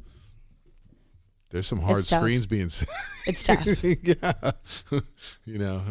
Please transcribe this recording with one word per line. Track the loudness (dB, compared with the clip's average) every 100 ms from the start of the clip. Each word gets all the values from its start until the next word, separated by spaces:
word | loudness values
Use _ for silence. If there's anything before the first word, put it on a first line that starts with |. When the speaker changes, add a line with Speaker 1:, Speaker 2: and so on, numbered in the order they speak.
| -20 -20 -20 -20 -20 -20 _ -20 -20 -20 _ -20 _ _ _
Speaker 1:
there's | -6 -2
some | 0
hard | 2 2
Speaker 2:
It's | 4
tough. | 4
Speaker 1:
screens | 4 2 0
being | 0 -2
s-, | -2 -4 -6 -10 -6 -4
Speaker 2:
It's | -2
tough. | 2 2
Speaker 1:
<laughs> | 4 2 2 0
Yeah. | 2 2 2 0 -2 -4 -10 -14 -4
<laughs> | -4 -4 -12 -20 -18 -12
You | -6
know, | -4 -4 -6